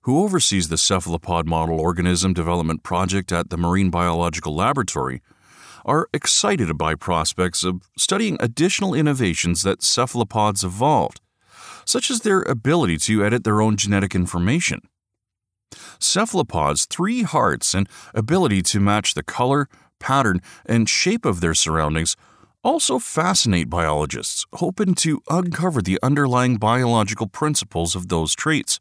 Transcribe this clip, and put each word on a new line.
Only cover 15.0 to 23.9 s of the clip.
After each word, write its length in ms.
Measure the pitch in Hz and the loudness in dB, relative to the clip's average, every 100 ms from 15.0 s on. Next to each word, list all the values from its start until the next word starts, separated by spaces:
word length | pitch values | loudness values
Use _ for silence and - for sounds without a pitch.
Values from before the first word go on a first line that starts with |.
| _ _ _ _ _ _ _ - - - | _ _ _ _ _ _ _ -20 -20 -6
Cephalopods' 840 | - - 226 185 120 82 73 73 - | -2 0 0 -2 -2 0 0 0 -2
three 380 | - 190 247 | -2 -2 0
hearts 500 | 208 151 110 67 - | 0 2 2 0 0
and 140 | 95 98 - - | 0 -2 -6 -6
ability 480 | 110 110 180 156 98 | -4 0 2 4 2
to 180 | 90 107 | 2 2
match 340 | 98 104 - | 2 2 0
the 100 | - | -4
color, 440 | - - 123 143 139 - _ _ | -6 -2 0 0 -2 -10 _ _
pattern, 420 | - 135 117 90 - - - | 0 2 2 0 -4 -18 0
and 240 | 117 110 | 2 2
shape 360 | - 180 226 - | 0 0 0 0
of 160 | 90 | 0
their 140 | 85 80 | 0 0
surroundings 600 | 80 80 76 80 80 - _ _ _ _ | 0 0 0 0 -2 -4 _ _ _ _
also 340 | 240 320 - 254 | -2 0 0 -2
fascinate 720 | - - 175 165 120 90 73 | -2 -2 0 0 2 0 0
biologists, 760 | 87 80 | 0 0